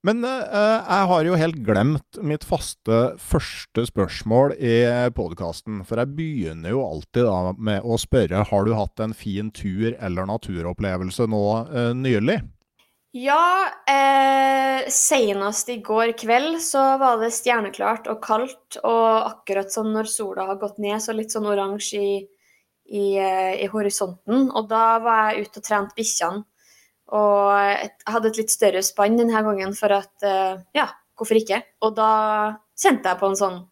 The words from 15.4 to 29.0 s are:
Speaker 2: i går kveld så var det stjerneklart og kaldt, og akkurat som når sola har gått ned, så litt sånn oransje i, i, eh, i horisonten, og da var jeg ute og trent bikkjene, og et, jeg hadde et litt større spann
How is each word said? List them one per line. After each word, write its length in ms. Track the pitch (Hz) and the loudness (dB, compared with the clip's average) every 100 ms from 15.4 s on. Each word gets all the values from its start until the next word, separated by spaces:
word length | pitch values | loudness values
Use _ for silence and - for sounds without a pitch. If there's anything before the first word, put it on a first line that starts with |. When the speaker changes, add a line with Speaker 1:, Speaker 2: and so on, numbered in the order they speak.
| 196 214 - | -2 -4 -6
Speaker 2:
i 60 | 240 202 | -8 -2
går 300 | 220 233 233 | 0 0 -2
kveld 380 | 220 240 302 330 330 | 2 2 2 -4 -2
så 160 | 269 269 269 | 2 2 4
var 220 | 269 226 | 4 2
det 80 | 226 233 | 0 -2
stjerneklart 720 | 247 240 202 - 202 226 - | 0 0 -2 -4 -2 -2 -4
og 140 | 220 - | -8 0
kaldt, 540 | 220 262 - _ - | 0 0 -8 _ -6
og 460 | - 226 226 220 226 | 0 2 4 2 0
akkurat 420 | - - 196 196 | -8 -4 -4 -4
som 220 | - 220 | -4 -2
når 160 | 214 214 | -4 -4
sola 380 | - 208 190 190 | -6 -6 -6 -6
har 100 | 196 | -4
gått 220 | 208 202 | -6 -6
ned, 160 | 202 214 | -4 -4
så 160 | 214 | -4
litt 160 | 220 220 | -6 -4
sånn 160 | 226 208 | -4 0
oransje 560 | 202 196 202 - 208 | 0 -2 -4 -6 -4
i, 140 | 202 196 196 _ _ _ _ _ _ | -2 -2 -6 _ _ _ _ _ _
i, 140 | 208 202 196 | -2 0 0
eh, 400 | 190 190 190 190 | 0 0 -2 -2
i 60 | 196 | -4
horisonten, 800 | 214 202 - 190 180 - 247 262 | -2 -2 -2 -6 -8 -2 2 2
og 160 | 220 214 | 0 -2
da 260 | 220 226 226 226 | 2 4 4 2
var 240 | 226 214 | 2 2
jeg 160 | 220 202 | 0 -6
ute 160 | - | -10
og 60 | - | -2
trent 260 | 208 202 | -2 -2
bikkjene, 480 | - 220 - 170 196 208 _ _ _ _ _ - | -4 -4 -2 -2 -4 -10 _ _ _ _ _ -4
og 380 | 214 208 202 202 202 202 202 | 2 4 4 4 4 4 0
et, 100 | 214 _ | -4 _
jeg 140 | - 226 | -4 0
hadde 160 | 220 | 0
et 80 | 220 | -2
litt 140 | 220 - | -2 2
større 260 | 208 185 | 4 4
spann 400 | 196 - | -2 2